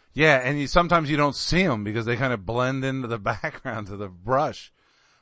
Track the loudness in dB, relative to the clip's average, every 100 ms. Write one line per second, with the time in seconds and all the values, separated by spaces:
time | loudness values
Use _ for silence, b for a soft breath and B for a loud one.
0 | _ 2 4 4 2 -2 2 2 4 2
1 | 2 2 2 0 0 2 2 0 -2 -2
2 | -2 0 0 -2 -2 -2 0 -2 -2 -4
3 | -4 -4 -4 -4 -6 -8 -8 -8 -8 -10
4 | -10 -8 0 0 0 -4 -16 _ _ _
5 | _ _